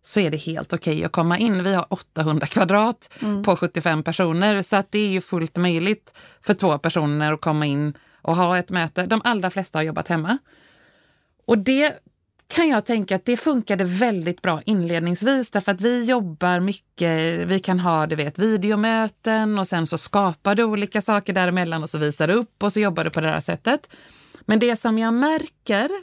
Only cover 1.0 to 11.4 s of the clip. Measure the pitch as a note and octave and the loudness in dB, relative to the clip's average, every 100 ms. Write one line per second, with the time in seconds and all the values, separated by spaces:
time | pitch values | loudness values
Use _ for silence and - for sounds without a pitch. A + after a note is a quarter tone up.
1 | E3 - E3+ F3 A3+ F#3+ F#3 F#3+ - F#3+ | -2 -2 0 0 0 0 0 -2 -2 -8
2 | - - D#3 D#3 - - F#3 G3+ A3 A#3 | -8 -4 0 0 0 0 2 2 2 -2
3 | - - G#3+ G3+ G3+ F3+ F3 - E3+ D3+ | -12 -6 -4 -2 0 0 0 -2 -2 -2
4 | D3+ E3 F3 D#3+ G3+ G3+ F#3 G3 G3 G#3+ | -2 -2 0 2 2 0 0 -2 0 -2
5 | G#3 F#3+ F3+ F3 D#3+ - F3+ E3 F#3 G#3+ | 0 0 -2 -4 -4 0 0 2 0 -2
6 | - - - - - G3 F#3+ D3 E3 E3+ | -6 -20 -20 -10 -2 0 2 2 0 0
7 | D3+ D3 D3+ D#3 E3 D3+ D3+ C#3+ D3+ C#3+ | 0 0 0 0 0 0 0 0 -2 -6
8 | _ _ - E3 F3+ F3+ F3 F3+ E3 - | _ _ -2 2 2 0 0 -2 -2 -2
9 | F#3 A3 A#3+ A3 F3+ G3 F3+ D#3 D#3 D#3 | 0 0 0 0 -2 -4 -4 -4 -2 -4
10 | - E3+ D#3+ C4 _ _ _ _ _ _ | -2 -2 0 -4 _ _ _ _ _ _
11 | _ _ _ _ | _ _ _ _